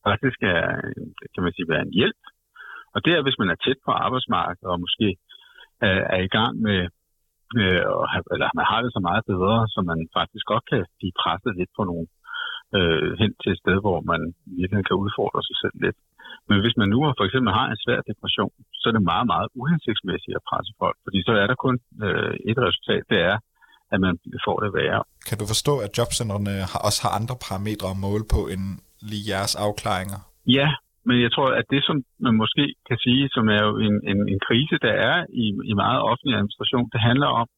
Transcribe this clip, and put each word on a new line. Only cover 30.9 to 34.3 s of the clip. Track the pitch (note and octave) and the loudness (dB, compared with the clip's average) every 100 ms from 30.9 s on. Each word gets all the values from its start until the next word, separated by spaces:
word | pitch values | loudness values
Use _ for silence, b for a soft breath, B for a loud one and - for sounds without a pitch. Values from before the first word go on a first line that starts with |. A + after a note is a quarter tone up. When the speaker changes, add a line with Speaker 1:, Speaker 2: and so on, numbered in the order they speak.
| _ - | _ 0
Speaker 1:
men | B2 A#2+ | 2 4
jeg | |
tror, | - C3+ A#2 | 2 2 2
at | A2+ | 0
det, | - - | 0 2
som | D#3 - _ C3 | -2 -4 _ 2
man | A2 | 2
måske | G#2+ - C#3+ - - | 2 0 0 -2 -4
kan | A#2 - | -2 2
sige, | B2+ C#3 - | 2 2 2
som | A2 G#2 | 2 4
er | G#2+ | 2
jo | G#2+ G#2+ | 2 2
en, | G#2 - | 2 2
en, | G2+ G2+ | 0 2